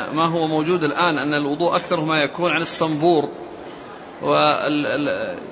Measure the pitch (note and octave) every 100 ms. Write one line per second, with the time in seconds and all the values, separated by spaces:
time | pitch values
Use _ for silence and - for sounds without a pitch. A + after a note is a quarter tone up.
0 | G2 D3+ E3 E3 D#3 D#3 D#3 F3+ D3+ C#3+
1 | F3 D3 D3 D3 C#3+ D3 E3+ D3+ - E3+
2 | D#3 D#3 C#3+ - F3 D#3 E3 - D#3+ D3
3 | E3+ D#3+ C#3 - - - - - - -
4 | - - D3 D3 D3+ A2 A#2+ D3 A#2+ C3
5 | C#3 F#2+ G#2 F2 -